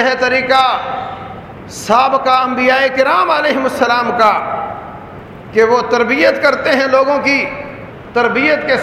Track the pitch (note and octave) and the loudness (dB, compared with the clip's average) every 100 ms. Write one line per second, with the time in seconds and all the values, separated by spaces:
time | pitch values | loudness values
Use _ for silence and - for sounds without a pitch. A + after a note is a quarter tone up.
0 | B3+ B3+ B3+ C4 B3+ C4 B3+ G3+ - - | 2 0 0 0 2 2 2 0 -4 -8
1 | - - - - - - - - - A#3 | -8 -12 -14 -16 -16 -18 -16 -10 0 2
2 | C4 C4 B3+ B3+ B3+ B3 B3+ C4 C4+ C4 | 4 2 2 2 2 0 2 2 2 2
3 | C4+ F4 F4+ D4+ D4+ C4 C4 - A#3+ A#3+ | 2 2 2 2 0 0 -2 0 0 0
4 | A#3 A3+ G#3+ E3+ - - - - - - | 0 2 2 2 -2 -6 -6 -10 -14 -16
5 | - - - - - A3 A3+ A#3+ A#3+ B3 | -16 -16 -16 -18 -2 2 4 2 2 0
6 | A3+ C#4 D#4+ - C#4+ C4 D#4+ C4+ C4+ C4+ | 2 2 2 2 2 2 2 0 2 2
7 | C4+ C#4 C#4 C#4 F#3+ - - - - - | 2 2 2 0 -2 -8 -12 -14 -16 -18
8 | - A#3+ A#3 A#3 D4+ D4 - B3+ | -6 -2 0 0 0 0 0 -2